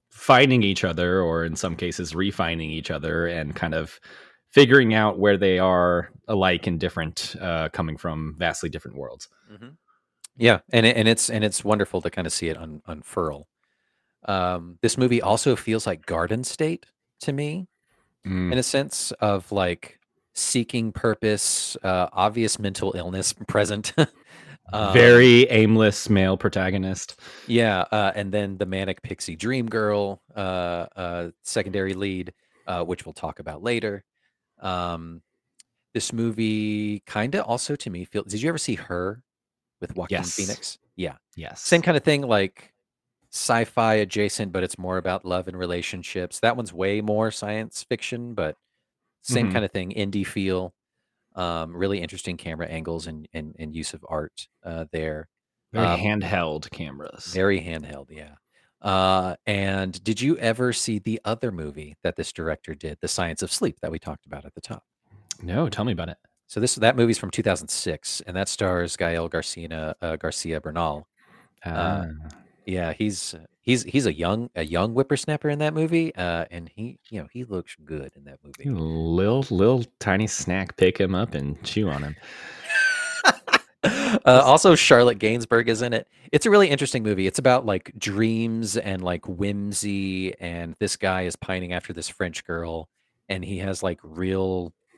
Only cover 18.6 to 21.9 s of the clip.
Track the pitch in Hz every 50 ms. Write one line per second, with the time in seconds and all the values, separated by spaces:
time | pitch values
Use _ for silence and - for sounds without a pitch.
18.6 | 123 - - 135 143 143 - - - - - - - 104 101 95 87 - 104 101
19.6 | 95 90 87 - - - - _ _ _ _ _ _ _ - - - - - 127
20.6 | 117 - - 123 113 110 98 - - 117 107 - - 110 107 101 - - - -
21.6 | - - - - - 95